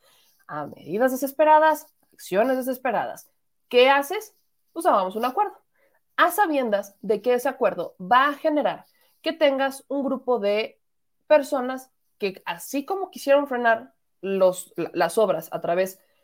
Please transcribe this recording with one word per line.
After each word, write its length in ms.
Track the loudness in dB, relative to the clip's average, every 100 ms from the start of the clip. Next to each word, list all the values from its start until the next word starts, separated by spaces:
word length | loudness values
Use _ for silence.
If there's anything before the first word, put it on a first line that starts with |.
| _ _ _ _ -14
A 200 | -12 -12
medidas 440 | -14 -6 0 0
desesperadas, 840 | 0 -4 2 6 6 6 0 -6 _ _
acciones 440 | -18 -4 0 0 0
desesperadas. 720 | -4 -4 -4 -4 -4 -10 -18 _ _ _ 0
¿Qué 220 | 4 6
haces? 460 | 4 0 -6 -10 _ _ _ _
Pues 140 | -2 2
hagamos 300 | 2 2 -4
un 80 |
acuerdo. 340 | -4 -2 -4 -6 _ _ _ _ _ 0
A 140 | 2
sabiendas 640 | 2 0 0 0 -2 -4 _
de 200 | -4 -2
que 140 | 0
ese 140 | 0 -2
acuerdo 480 | 0 -2 -2 -8 -8
va 280 | 0 2 2
a 60 |
generar 520 | 0 -2 0 -2 -6 -12 _ _ _
que 120 | -6
tengas 520 | 0 0 2 -2 -6 -8
un 160 | -6
grupo 340 | -4 -4 -4 -2
de 420 | 0 -2 -4 _ _ _ _ _ 2
personas 640 | 2 2 -4 -4 -8 -14 _ _ -8
que, 220 | -8 -8 -10
así 380 | -10 -8 -8
como 260 | -6 -6 -8
quisieron 380 | -6 2 2 2
frenar 460 | 0 0 0 -4 _ _ _
los, 520 | -4 2 2 2 -8 -8
la, 160 | -6
las 240 | -2 0 2
obras 300 | 0 0 -6
a 100 | -6
través 400 | -2 -2 -2 -6 _ _